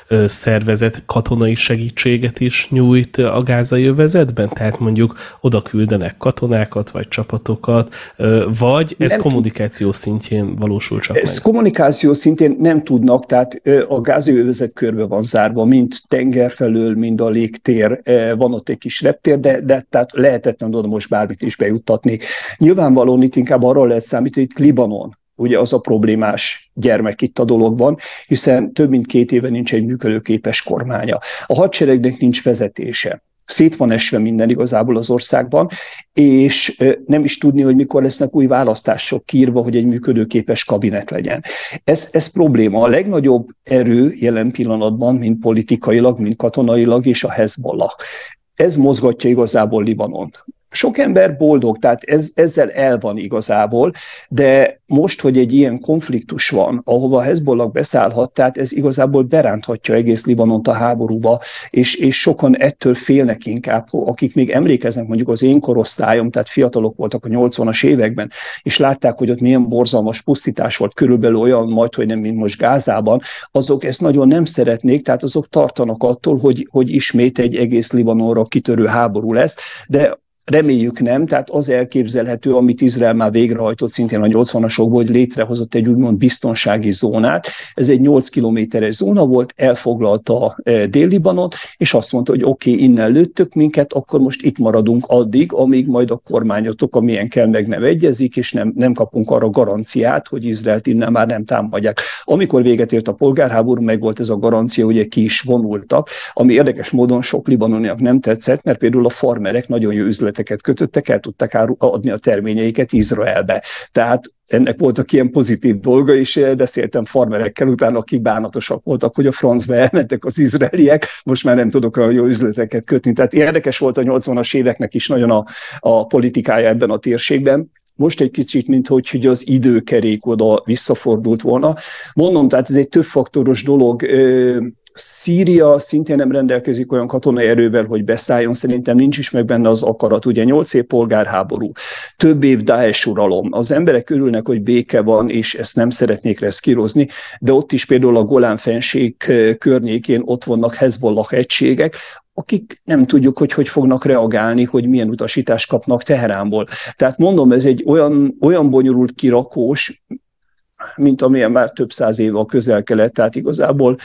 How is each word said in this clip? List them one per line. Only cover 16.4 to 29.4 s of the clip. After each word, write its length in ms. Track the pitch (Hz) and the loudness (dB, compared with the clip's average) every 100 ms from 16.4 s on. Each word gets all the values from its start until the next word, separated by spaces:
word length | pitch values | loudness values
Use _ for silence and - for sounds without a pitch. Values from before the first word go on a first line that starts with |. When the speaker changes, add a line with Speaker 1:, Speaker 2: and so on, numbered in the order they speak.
| 123 | 0
Speaker 2:
felől, 440 | - 123 113 113 110 | 0 -2 0 0 -2
mind 260 | 117 110 | -2 -2
a 80 | 113 | 0
légtér, 720 | 113 113 - - 113 107 117 | 0 -2 -4 -2 2 2 0
ö, 320 | - 123 113 113 | 0 0 2 0
van 180 | 127 | 0
ott 160 | 117 - | -2 -6
egy 80 | 110 | -8
kis 240 | 120 - | -8 -2
reptér, 380 | 139 - 160 143 | -2 0 0 2
de, 220 | 135 131 | 2 0
de 240 | 131 135 - | 0 -2 0
tehát 220 | 131 123 | -2 -2
lehetetlen 600 | 147 143 120 123 113 113 113 | 2 2 2 -2 -4 -6 -4
oda 120 | 107 | -4
most 220 | 107 - | -4 -4
bármit 320 | 104 104 98 | -4 -4 -6
is 140 | 127 - | -8 -4
bejuttatni. 640 | 104 113 - 107 117 113 - - - - | -2 -2 -2 0 0 -4 -8 -12 -10 2
Nyilvánvalóan 640 | 156 190 151 131 120 127 | 4 4 4 4 4 4
itt 140 | 131 127 | 2 0
inkább 280 | 123 131 | 0 2
arra 220 | 123 139 123 | 2 4 2
lehet 180 | 117 | 2
számítani, 100 | 113 123 | -2 -4
hogy 280 | 131 139 | -2 -2
itt 220 | 131 - 147 | -4 2 2
Libanon, 520 | 127 110 104 - - _ - | 4 0 -2 -10 -18 _ -6
ugye, 240 | 120 113 | 0 0
az 140 | 117 | 2
a 60 | 127 | -2
problémás 920 | - 110 110 110 107 101 - - _ | 0 0 2 0 0 -2 -6 -8 _
gyermek 480 | - 120 110 107 101 | -4 0 0 0 -2
itt 180 | 127 - | -6 -2
a 60 | 117 | 0
dologban, 520 | 117 113 117 131 156 - - - | 2 2 2 0 0 -8 -14 -4
hiszen 460 | 135 - 127 - | 0 2 2 0
több 160 | - 147 | 0 2
mint 160 | 127 113 | 2 0
két 260 | 123 120 | 0 2
éve 180 | 123 | 0